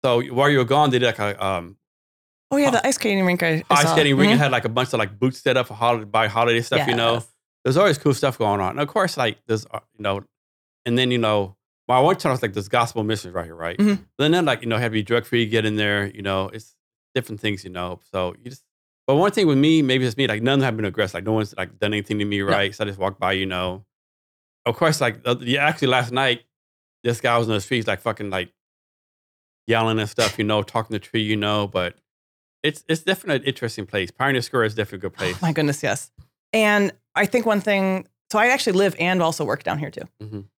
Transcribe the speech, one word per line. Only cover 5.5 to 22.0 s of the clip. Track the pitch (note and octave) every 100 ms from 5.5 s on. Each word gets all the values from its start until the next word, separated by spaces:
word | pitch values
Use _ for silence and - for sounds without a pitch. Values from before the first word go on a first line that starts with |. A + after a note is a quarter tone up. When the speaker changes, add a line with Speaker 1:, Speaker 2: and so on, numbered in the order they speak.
| B2+
Speaker 1:
up | A#2+
for |
hol-, | G#2 A#2 A#2
by | G#2+ A2 G#2+
holiday | A2+ A#2+ A#2
stuff, | A#2 B2 B2+
you |
know. | A#2+ A#2
Speaker 2:
Yes. | A#2 - _ _ _
Speaker 1:
There's | B2+ C#3
always | G3+ C#3+
cool | D3
stuff | B2+ C#3 B2
going | G#2+ G2+
on. | F#2
And | -
of | D3
course, | A3 F#3 -
like, | A#2+ - -
there's, | A2 -
uh, | A2 _ A2
you |
know, | G#2 G2 F#2+ _ _ _ _ _
and | A#2+ A#2+
then, | B2+
you | B2
know, | A2 G#2+ F#2+ - _ _ -
my | B2+
one | D3+ F#3+
time | D#3
I |
was | B2+
like, | A2
"There's | G2 F#2+
gospel | B2 A#2 A#2
missions | G#2+ G#2+ F2+
right | F2+
here, | E2 E2
right?" | E2 F#2
Speaker 2:
Mm-hmm. | G3+ G3+ - -
Speaker 1:
Then, | D3
then, | F3
like, | D#3 A#2
you | A#2+
know, | A2
have | A#2+
to |
be | A2
drug | G#2 A#2
free, | - A#2+ A2
get | A2+
in | G#2+ G#2+
there, | G#2 G#2 G2+
you | G#2+
know, | G2 F#2+ F#2+
it's | A2+ - _ _ _ _
different | C3 A#2 G#2
things, | G#2+ G2
you | F#2+
know. | F2+ F2+ F2+ _
So | F#2+ F2+ -
you | A#2+
just, | C3+ _ _ _ _ -
but | C#3
one | G3+
thing | G#3 F3
with | C3+
me, | D3+ D#3+
maybe | C3+ B2+
it's | B2+ A2
me, | C3
like, | G#2+
none | A#2+
of | C#3
them | C3+
have | A2
been |
aggressive. | G#2 G#2+ G2
Like, | E2+
no | G2+
one's, | A2 G#2 -
like, | F#2 -
done | G#2
anything | G#2